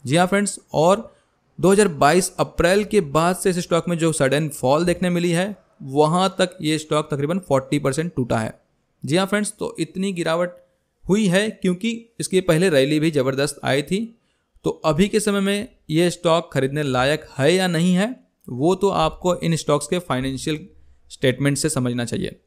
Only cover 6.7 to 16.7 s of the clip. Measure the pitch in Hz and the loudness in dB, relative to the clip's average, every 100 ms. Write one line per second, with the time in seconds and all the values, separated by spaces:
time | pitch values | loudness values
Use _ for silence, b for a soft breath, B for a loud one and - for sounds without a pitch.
6.7 | 156 156 151 151 139 143 185 - 139 - | -2 -2 -2 -2 -4 -2 -4 0 -2 0
7.7 | 147 143 131 170 - 123 117 110 - _ | -2 -2 -2 -4 -4 -2 -2 -4 -10 _
8.7 | _ _ _ 131 165 190 208 208 - 175 | _ _ _ -2 0 0 -2 -4 -6 -8
9.7 | - 160 - 196 175 160 165 175 175 _ | -6 -8 -4 -6 -4 -2 -2 -2 -6 _
10.7 | _ _ _ - 202 208 180 214 - 185 | _ _ _ -2 2 4 2 0 -2 -2
11.7 | 180 226 226 - - 156 185 180 160 190 | -2 -4 -6 -12 -12 -2 0 2 2 4
12.7 | 143 139 151 156 147 127 135 143 - 127 | 4 4 2 2 2 0 0 -4 -4 -2
13.7 | 135 143 185 226 _ _ _ _ _ - | -2 0 -4 -4 _ _ _ _ _ -6
14.7 | - 160 151 202 214 208 202 196 202 233 | -2 0 2 2 2 0 0 0 -2 -6
15.7 | _ - 156 175 170 170 165 170 143 135 | _ -4 0 0 0 0 0 0 -2 -2